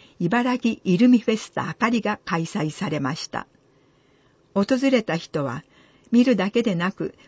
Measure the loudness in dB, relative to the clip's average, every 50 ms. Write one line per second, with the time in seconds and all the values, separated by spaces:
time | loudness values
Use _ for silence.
0 | -20 -18 _ -4 -2 0 0 0 0 0 0 0 0 -2 -2 -2 0 0 2 4
1 | 6 6 6 6 4 2 -2 -2 -2 -8 -8 -6 -6 -6 -6 -2 -2 0 0 0
2 | -2 -2 -6 -6 -6 -4 -2 -2 -2 -2 -4 -4 -4 -4 -4 -6 -6 -4 -4 -4
3 | -4 -4 -6 -6 -10 -10 -10 -10 -10 _ _ _ _ _ _ _ _ _ _ _
4 | _ _ _ _ _ _ _ _ _ _ -2 -2 0 2 0 0 2 2 2 2
5 | 0 0 -4 -6 -6 -6 -6 -6 -4 -4 -6 -10 -12 _ _ _ _ _ _ _
6 | _ 0 4 4 4 4 4 2 0 -2 0 -2 0 0 -2 -2 -2 -4 -4 -6
7 | -8 -10 -10 _ _